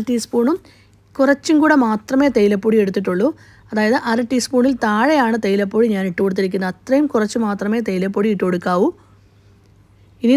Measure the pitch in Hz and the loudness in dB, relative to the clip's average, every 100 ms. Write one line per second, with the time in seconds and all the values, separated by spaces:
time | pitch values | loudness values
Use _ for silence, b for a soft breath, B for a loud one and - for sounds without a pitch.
0 | 220 240 - 240 240 370 b b b _ | -2 -4 -2 -2 0 -2 b b b _
1 | _ - 269 277 - 311 311 302 226 214 | _ 0 0 0 0 2 4 4 2 -2
2 | - 269 285 226 208 202 220 220 196 190 | -2 0 2 2 2 0 0 2 0 -2
3 | 190 180 262 320 b b - 214 214 254 | -4 -2 -2 -4 b b -8 -2 0 0
4 | 233 233 240 254 - 247 254 247 220 208 | 0 -2 -2 -4 -2 0 0 0 -2 0
5 | 269 302 233 226 208 202 196 214 233 196 | 2 2 0 0 0 -2 0 0 0 0
6 | 190 175 196 190 190 196 185 - - 269 | -4 -2 -2 -2 -2 -2 -4 -6 -2 0
7 | 294 233 208 240 214 202 202 226 220 185 | 2 0 -2 -2 -2 -2 -4 -4 -2 -4
8 | 190 202 214 196 185 180 185 180 277 - | -4 -2 -2 0 -2 -2 -2 0 0 -2
9 | b b b _ _ _ _ _ _ _ | b b b _ _ _ _ _ _ _
10 | _ _ 233 | _ _ 2